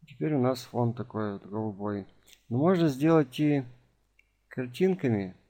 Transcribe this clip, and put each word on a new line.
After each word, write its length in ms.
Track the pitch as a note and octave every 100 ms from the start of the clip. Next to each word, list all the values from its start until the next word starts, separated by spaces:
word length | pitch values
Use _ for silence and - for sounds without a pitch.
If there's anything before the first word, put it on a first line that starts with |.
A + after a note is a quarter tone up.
| -
Теперь 280 | - D3+
у 60 | D3+
нас 220 | B2 B2+
фон 300 | - A#2 A#2+
такой 400 | A2+ G#2 A2 G#2
вот 140 | G2 F2+
голубой. 600 | G#2 A2 G2 G#2 G#2 G2 _ _ - _
Но 100 | A#2
можно 280 | D#3+ F#3 E3
сделать 540 | B2+ D#3 E3 C3+ -
и 240 | D3+ C#3+ B2 - _ _ _ _ _ _ _
картинками. 880 | - B2+ B2 F#3 F#3 C3+ G#2+ F#2+ F#2 _